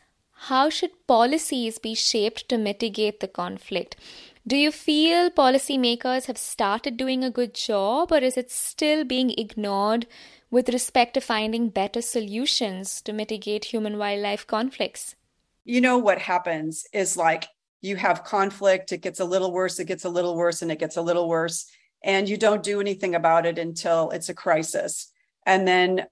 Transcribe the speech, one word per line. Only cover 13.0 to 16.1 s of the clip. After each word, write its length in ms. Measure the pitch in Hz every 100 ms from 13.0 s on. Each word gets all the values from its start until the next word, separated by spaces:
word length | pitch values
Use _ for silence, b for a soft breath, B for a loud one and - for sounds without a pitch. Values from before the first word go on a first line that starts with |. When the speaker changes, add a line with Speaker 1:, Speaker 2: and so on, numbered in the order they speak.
Speaker 1:
to 100 | -
mitigate 540 | 214 214 214 - 208 -
human-wildlife 800 | 226 214 208 208 202 208 208 -
conflicts? 680 | 214 170 - 202 - - - _ _ _ _ -
Speaker 2:
You 160 | 247
know, 160 | 254 247
what 220 | 214